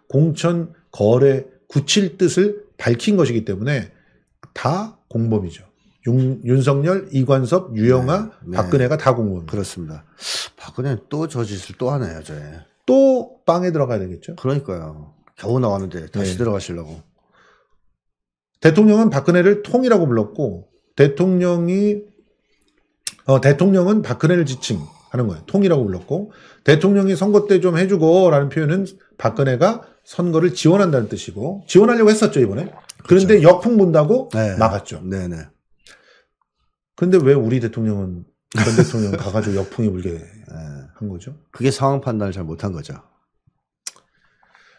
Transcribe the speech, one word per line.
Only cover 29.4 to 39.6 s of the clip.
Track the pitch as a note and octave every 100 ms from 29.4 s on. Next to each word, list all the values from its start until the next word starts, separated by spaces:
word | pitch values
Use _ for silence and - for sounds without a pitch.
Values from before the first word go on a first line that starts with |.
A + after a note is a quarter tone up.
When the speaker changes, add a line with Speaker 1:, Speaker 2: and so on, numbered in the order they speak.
| C3+ B2+ F#3 A#3 - _
Speaker 1:
선거를 | _ - F3 D#3+ F3
지원한다는 | - D#3 F#3+ F#3 C3+ G#2+
뜻이고, | G2+ - G2 C3+ G3 -
지원하려고 | F3+ A3+ A#3 G#3+
했었죠, | G#3+ G#3+ -
이번에. | A2 G#2 F#3+ - - -
그런데 | - F#3 F#3+ G#3
Speaker 2:
그렇죠. | D#3
Speaker 1:
역풍 | F3+ A3+ A3+
분다고 | F#3 D#3 D3+ E3 -
Speaker 2:
네. | A2 G#2+ F#2
Speaker 1:
막았죠. | A2+ G2 - D#2 F#2
Speaker 2:
네, | F#2+ F2+
네. | E2 D2+ _ _ _ - _ _ _ _ _ _ _ _ _ _
Speaker 1:
근데 | - F3+ F#3
왜 | C3+
우리 | C#3+ A2+ B2+
대통령은 | A2+ A#2 A2 G2+ F#2 F2 - _ _
전 | A2+ G#2 A2+
대통령 | - A#2 G#2
가가지고 | G2 G2+ G#2+ G2+
역풍이 | G2